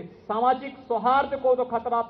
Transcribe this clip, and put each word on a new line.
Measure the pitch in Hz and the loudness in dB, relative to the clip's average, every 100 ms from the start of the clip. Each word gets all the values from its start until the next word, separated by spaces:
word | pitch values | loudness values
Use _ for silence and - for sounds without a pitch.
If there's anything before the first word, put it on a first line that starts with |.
| 175 - | -2 -12
सामाजिक | - 214 247 247 269 - - | -6 0 2 2 -2 -12 -6
सौहार्द | 233 226 269 277 277 | -2 2 2 2 0
को | 262 254 | 2 2
तो | 247 | 0
खतरा | 233 240 233 233 | -4 -2 -2 -2